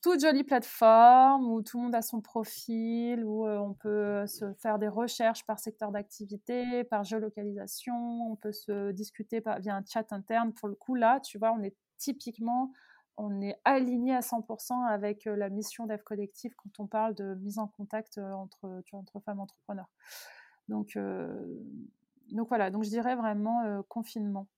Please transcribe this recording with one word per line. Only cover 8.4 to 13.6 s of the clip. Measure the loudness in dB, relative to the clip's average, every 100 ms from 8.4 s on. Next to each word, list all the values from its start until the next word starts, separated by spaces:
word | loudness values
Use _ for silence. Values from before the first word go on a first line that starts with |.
| -8
se | -8 -6 -4 -4
discuter | -4 -8 -10 -6 -4
par, | -2 -4
via | -4 -6
un |
chat | -4 -6 -6
interne. | -8 -2 0 0
Pour | -4 -8
le | -8
coup, | -4
là, | 2 4 4
tu | 0 -2
vois, | 0
on | 0
est | -4 -10 _ -8
typiquement, | -8 -6 -10 -6 -2 -2 -2 -8 -20 _ _ -10
on | -6 -4
est | -6 0